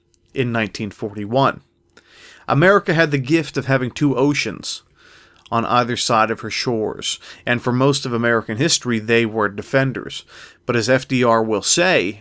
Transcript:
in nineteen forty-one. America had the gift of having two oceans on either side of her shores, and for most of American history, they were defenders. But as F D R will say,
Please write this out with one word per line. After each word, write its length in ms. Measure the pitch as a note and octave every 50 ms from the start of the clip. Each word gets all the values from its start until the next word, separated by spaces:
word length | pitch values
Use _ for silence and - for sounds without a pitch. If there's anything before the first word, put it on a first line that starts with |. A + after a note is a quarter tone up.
| _ _ - _ _ _ -
in 180 | C#3 B2+ A#2+
nineteen 380 | A#2 A#2 A2 G2 - - A2+ G2+
forty-one. 720 | - - A2 G#2+ G2+ G#2 G2+ G2+ A#2 C3+ C3+ A#2+ - - - _ _ _ _ _ _ - _ _ _ - - - - - -
America 460 | - B2 C3+ E3 F#3 G3+ G3 - -
had 180 | E3 D#3+ E3 D#3
the 60 | D3
gift 400 | C#3 C3+ B2+ D#3+ E3 D3+ - -
of 80 | C#3 -
having 260 | C3+ C3+ B2+ B2+ A#2
two 240 | - - D3 C#3+ B2
oceans 680 | A#2+ C3+ D3 D3 - - A2 F2 - - - - - - _ _ _ _ - - - _ _ _ _ _ -
on 140 | A#2 A#2 A2+
either 320 | - A#2 B2 B2 A#2 A#2+
side 340 | - - - A#2+ A2 A2 A2
of 100 | A2+ -
her 100 | - G#2+
shores, 680 | - - - C3 A#2+ A2 G#2+ F#2+ - - - - - - - - - - _
and 160 | A#2+ A#2+ A#2
for 100 | - B2+
most 320 | A#2+ B2+ C3 C#3+ C#3 - -
of 80 | C3
American 460 | A#2+ A2+ A#2 A#2+ A#2 A2+ G#2 - A2+ A2+
history, 400 | D3+ E3+ - - - B2 A#2 A2
they 260 | G#2+ A2 A#2 A#2 A#2
were 240 | G#2+ G#2+ A2+ G#2 G2+
defenders. 800 | G2+ G#2 G2+ - - C3+ C3+ C3+ A#2 - - - - - - - - - - - - _ _
But 100 | - A#2+
as 140 | A#2+ G#2+ A#2
F 180 | C3 B2 - -
D 160 | C3+ B2 B2
R 180 | A#2+ A2+ A2+
will 200 | A2+ A2 G#2+ G2
say, 580 | - - - E3+ E3+ F#3 F3 C3 F2+ F#2+ G#2 -